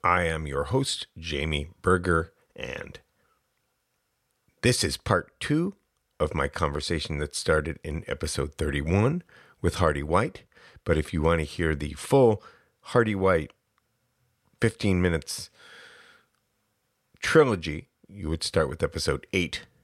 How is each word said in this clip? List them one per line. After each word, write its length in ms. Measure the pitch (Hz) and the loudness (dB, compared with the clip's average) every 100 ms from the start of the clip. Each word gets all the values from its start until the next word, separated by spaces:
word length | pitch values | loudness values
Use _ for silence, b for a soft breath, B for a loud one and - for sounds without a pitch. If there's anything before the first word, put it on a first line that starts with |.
I 200 | 87 90 | 2 2
am 240 | 85 80 76 | 2 -2 -4
your 180 | 69 | -4
host, 420 | 78 131 139 - - - | -2 -2 -2 -6 -10 -14
Jamie 500 | 82 73 78 73 76 - | -8 -4 -2 -2 -6 -4
Berger, 500 | - 90 87 82 82 _ _ - | 0 2 2 0 0 _ _ -12
and 420 | 62 67 - - _ _ _ _ _ _ _ _ _ _ _ _ _ _ _ _ | -10 -10 -12 -16 _ _ _ _ _ _ _ _ _ _ _ _ _ _ _ _
this 200 | 117 123 | 0 2
is 140 | 82 - | -2 -4
part 420 | - 92 - _ | 0 0 0 _
two 360 | - 151 180 - _ _ _ _ | -2 0 -2 -6 _ _ _ _
of 160 | 80 | -2
my 140 | 76 69 | 0 -4
conversation 720 | - 78 73 - 82 - 76 | -2 -2 -2 -4 -4 -4 -6
that 160 | 73 | -6
started 440 | - - 78 76 71 | -6 0 0 0 -8
in 200 | - 76 - | -8 -8 -6
episode 480 | - 76 - 69 | -6 -6 -4 -6
thirty-one 680 | - 76 71 73 92 113 175 - b b b | -4 -4 -2 0 2 2 0 -8 b b b
with 140 | 87 | -2
Hardy 280 | - 85 71 | 2 2 2
White. 420 | 73 87 135 - _ B B B | 0 0 0 -6 _ B B B
But 120 | - 78 | 0 0
if 160 | 78 | 0
you 80 | 82 | 0
want 200 | 78 85 | 2 2
to 40 | |
hear 300 | 76 - 82 | 0 -2 -2
the 180 | 73 73 | -2 -6
full 500 | 71 - 139 123 107 B B B B | -10 2 6 6 4 B B B B
Hardy 360 | - 127 110 101 | -2 2 2 2
White 360 | 95 87 76 _ _ _ _ _ _ _ _ _ _ _ | 2 2 0 _ _ _ _ _ _ _ _ _ _ _
fifteen 400 | 117 - 104 90 | -2 0 0 2
Minutes 480 | 90 82 - - - B B B B B B B B _ _ _ _ _ _ _ _ _ | 2 0 -4 -12 -12 B B B B B B B B _ _ _ _ _ _ _ _ _
trilogy, 680 | - 160 139 98 80 76 - _ _ | 4 6 6 2 -4 -8 -12 _ _
you 220 | 101 78 | -10 -6
would 120 | 80 | -4
start 280 | - - 76 | 0 0 0
with 120 | 76 | -2
episode 440 | - - - - - | -4 -4 -4 -4 -2
eight 320 | 95 85 - - _ | -2 -2 -6 -14 _